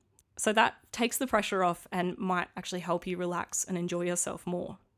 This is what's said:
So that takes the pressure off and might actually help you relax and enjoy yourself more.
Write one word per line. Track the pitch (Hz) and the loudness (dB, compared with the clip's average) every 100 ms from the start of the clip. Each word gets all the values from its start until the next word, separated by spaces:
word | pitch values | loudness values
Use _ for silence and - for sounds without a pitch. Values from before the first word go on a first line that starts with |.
| _ _ _ - | _ _ _ -2
So | 226 | 2
that | 214 226 - _ | 4 4 2 _
takes | - 240 - | -2 0 0
the | 254 | 2
pressure | 220 - 196 | 2 2 2
off | 180 170 - | 2 0 -2
and | 185 180 - | -2 0 0
might | 185 180 - - | 0 0 -2 -8
actually | - 180 | -8 -6
help | 170 170 185 | -2 -2 -2
you | 180 | -4
relax | 180 175 - - | -2 -4 -4 -6
and | - 180 | -2 -2
enjoy | 175 175 | 0 0
yourself | 175 175 - 175 - | 0 0 -2 -4 -4
more. | 180 - - _ | -4 -4 -10 _